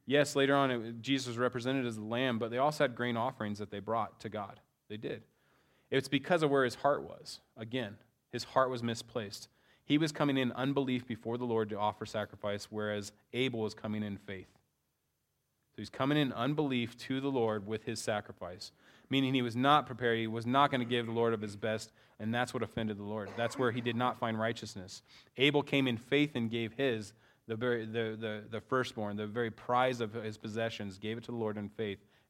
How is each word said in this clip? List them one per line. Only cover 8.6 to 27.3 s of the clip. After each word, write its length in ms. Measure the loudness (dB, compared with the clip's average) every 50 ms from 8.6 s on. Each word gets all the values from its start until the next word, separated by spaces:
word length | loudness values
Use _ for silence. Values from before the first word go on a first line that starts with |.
| 4 4
was 120 | 2 -2 -2
misplaced. 640 | -2 -2 -4 -8 -8 -6 -6 -6 -6 -8 -14 -16 -18 _ _ _ _ _ _ _
He 140 | 2 2 4
was 120 | 4 2
coming 280 | 2 2 2 4 4 4
in 120 | 2 2 0
unbelief 540 | 0 -2 0 2 2 2 2 0 -2 -2
before 300 | -4 -8 -6 -4 -6 -4
the 80 | -4 -2
Lord 240 | 0 0 0 0 0
to 100 | 0 0
offer 280 | 0 0 0 -2 -6
sacrifice, 640 | -6 -4 -4 -4 -4 -8 -6 -4 -4 -4 -4 -6 -8
whereas 420 | -6 -4 -2 -2 -2 -4 -6 -8 -14 _ _ _ -2
Abel 280 | 0 0 0 0 -2
was 140 | -2 -4 -4
coming 280 | -6 -6 -4 -4 -4 -4
in 140 | -4 -6
faith. 320 | -8 -10 -10 -12 -12 -12 -16 _ _ _ _ _ _ _ _ _ _ _ _ _ _ _ _ _ _ _ _ _ _ _ _ _
So 80 | -14 -12
he's 80 | -12
coming 260 | -4 -2 0 2 4
in 160 | 4 2 2 0
unbelief 640 | 0 -2 0 0 0 0 0 0 0 -2 -2 -6 -10
to 220 | -6 -4 -4 -2
the 100 | -2 0
Lord 360 | 2 2 2 2 2 0 -2
with 180 | -4 -6 -6 -4
his 160 | -6 -6 -4
sacrifice, 720 | -2 0 0 0 -2 -6 -12 -12 -12 -12 -12 -12 -14 -16 -18 _ _ -20 -20 -20 _ _
meaning 240 | 2 2 4 4 4
he 80 | 2 2
was 120 | 2 2
not 320 | 4 6 8 8 6 6
prepared, 320 | 2 -4 0 2 2 2 2
he 80 | 0
was 200 | -2 -2 -4 -2
not 240 | 2 4 6 6 6
gonna 160 | 4 0 0
give 200 | 0 0 0 0
the 60 | 0 0
Lord 220 | 2 2 2 2
of 80 | 0 -2
his 140 | -6 -6
best, 360 | -4 -2 -2 -2 -2 -4 -10 _ _ _ _ _ -8
and 160 | -4 -2 0
that's 200 | 0 0 0 -2
what 80 | -4 -6
offended 360 | -4 -4 -4 -4 -4 -4 -6
the 60 | -6
Lord. 260 | -6 -6 -6 -6 -6 -2
That's 220 | -2 -2 -2 0 2
where 120 | 0 2
he 100 | 2 0 -2
did 140 | -2 0
not 220 | 2 0 0 0 0
find 200 | -2 -2 0 0
righteousness. 640 | 0 -2 -2 -4 -8 -10 -10 -12 -12 -12 -14 -16 -18 _ -20 -20 -20 _ _
Abel 260 | 4 4 6 6 4 2
came 240 | 4 2 2 4
in 100 | 2 0
faith 380 | -2 0 2 4 4 4 2 2
and 160 | -2 -2 0
gave 220 | -2 -2 -4 -4 -2
his, 400 | 0 0 0 0 0 -4 -8 -14 _ _ _